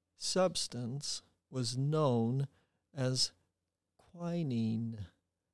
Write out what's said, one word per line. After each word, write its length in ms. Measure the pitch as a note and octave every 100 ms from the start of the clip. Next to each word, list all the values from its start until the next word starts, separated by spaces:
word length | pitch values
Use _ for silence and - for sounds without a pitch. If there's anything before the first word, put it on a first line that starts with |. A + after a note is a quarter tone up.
| _ _
substance 1080 | - F#3 F#3 - - A#2+ A#2+ C#3 - - - _ _
was 280 | C3 A#2+ B2
known 680 | C#3 D#3 D3 A#2+ A2+ C3 C#3 - _ _ _
as 380 | C#3+ B2+ B2+ - - _ _ _ _ _ _
quinine. 1040 | _ F3 E3+ F3 D3+ A#2 A2+ A2+ A2+ A2+ F#2 _ _ _ _